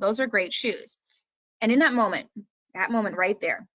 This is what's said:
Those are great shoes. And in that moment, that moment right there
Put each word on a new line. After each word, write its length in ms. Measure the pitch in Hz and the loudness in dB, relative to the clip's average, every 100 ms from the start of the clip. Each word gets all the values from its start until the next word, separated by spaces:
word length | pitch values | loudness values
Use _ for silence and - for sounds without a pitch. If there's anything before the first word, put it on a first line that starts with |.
Those 180 | 196 220 | 2 0
are 80 | 262 | 0
great 240 | 208 180 | 0 -2
shoes. 460 | - 240 175 - - _ _ _ _ _ _ | -2 -4 -4 -10 -20 _ _ _ _ _ _
And 100 | 220 | 2
in 80 | 247 | 4
that 140 | 311 | 4
moment, 340 | 247 214 165 - - - _ _ | 4 0 0 -8 -16 -18 _ _
that 180 | 185 190 | -6 -2
moment 240 | 233 208 | 0 -2
right 240 | 175 185 202 | 0 0 0
there 280 | 170 101 - | -2 -4 -8